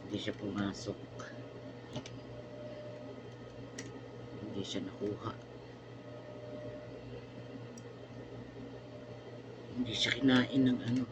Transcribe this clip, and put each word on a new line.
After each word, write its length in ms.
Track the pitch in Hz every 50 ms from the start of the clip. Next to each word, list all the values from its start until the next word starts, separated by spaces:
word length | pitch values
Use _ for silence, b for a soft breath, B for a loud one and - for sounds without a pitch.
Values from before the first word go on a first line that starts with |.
| -
Hindi 140 | - 104 101
siya 160 | 98 104 104
pumasok. 600 | - 104 101 98 101 101 101 95 - - 104 98 - - - - - - - - 117 - - - - - - - - - - - - - - - - - - - - - - - - - - - - - - - - - 135 131 120 120 120 - - 120 120 - 117 127 135 131 - - - - - - - - - - - 117 113 104
Hindi 160 | 107 98 101 95
siya 160 | - - 101
nakuha. 500 | 87 95 - - 104 104 104 - - 110 98 - - - - - - - - - - - - - - - 277 - - - - - - - - - - 127 - - 120 120 131 127 120 120 120 120 117 - 127 - 120 120 139 120 120 120 120 117 - - - - - - - - - - - - 120 - - - 262 277 269 - - - - - - - - - - - - - - - - - - - -
Hindi 180 | 120 127 117 110
siya 180 | 101 - 113 117 120
kinain 440 | 139 135 127 127 123 120 - 139 131
ng 140 | 127 127 120
ano. 220 | - 117 123 127 123 -